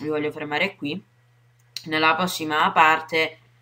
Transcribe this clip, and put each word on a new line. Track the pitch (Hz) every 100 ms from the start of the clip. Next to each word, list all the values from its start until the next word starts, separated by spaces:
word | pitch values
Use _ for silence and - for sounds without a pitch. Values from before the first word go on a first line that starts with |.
vi | 147
voglio | 151 151
fermare | 151 147 151 190
qui. | - 143 180 - _ _ _ _ _ _ -
Nella | 160 156 160 165
prossima | 180 - 156 156 185
parte, | 185 156 160 - 165 156 - _ _